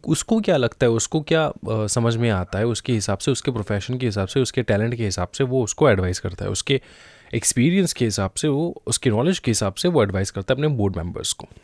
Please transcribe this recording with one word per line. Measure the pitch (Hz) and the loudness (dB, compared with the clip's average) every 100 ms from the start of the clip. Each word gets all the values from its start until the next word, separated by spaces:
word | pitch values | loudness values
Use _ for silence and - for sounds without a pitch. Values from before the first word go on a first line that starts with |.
| - | 0
उसको | 160 - 226 | -2 2 0
क्या | 208 156 | 2 2
लगता | 120 - 120 | 2 2 2
है, | |
उसको | 113 - 160 | 2 0 -4
क्या, | 147 160 156 | 0 0 0
अ, | - - 110 104 | -4 -4 -2 0
समझ | 123 117 113 | 0 2 2
में | 120 | 2
आता | 95 90 95 | 0 0 -2
है, | 117 | -2
उसके | 110 - | -2 -2
हिसाब | 113 101 98 | -2 0 -2
से, | - | -2
उसके | 127 - | -2 2
प्रोफेशन | 120 101 104 107 127 | 2 2 -4 -2 -2
के | 123 | -2
हिसाब | 101 95 | -2 0
से, | 135 | 0
उसके | 123 - | 0 0
टैलेंट | 113 104 117 | 0 2 0
के | 117 | -2
हिसाब | 104 92 90 | -4 -2 -4
से | - | -2
वो | 131 131 | 0 0
उसको | 107 - 147 | -2 2 4
एडवाइस | 95 92 92 | 4 2 -2
करता | 95 90 | -6 -6
है, | 98 | -6
उसके | 98 - 135 - - - - - | -4 -2 -2 -4 -20 -20 -20 -8
एक्सपीरियंस | 117 - - 135 190 175 | -4 -2 2 4 4 0
के | - | 0
हिसाब | 117 101 95 - | -2 0 -4 -2
से | 170 | -2
वो, | 139 170 - - | 0 -2 -6 -6
उसके | - 131 | -2 0
नॉलेज | 107 156 170 | 2 2 0
के | 127 | 0
हिसाब | 110 98 | 0 -2
से | - 180 | -2 0
वो | 160 | 2
एडवाइस | 101 95 98 | 2 0 -2
करता | 101 98 | -6 -2
है | 131 | 0
अपने | 151 | 0
बोर्ड | 131 101 85 | 2 0 0
मेंबर्स | 85 - - | -6 -6 -6
को। | - - - | -8 -10 -20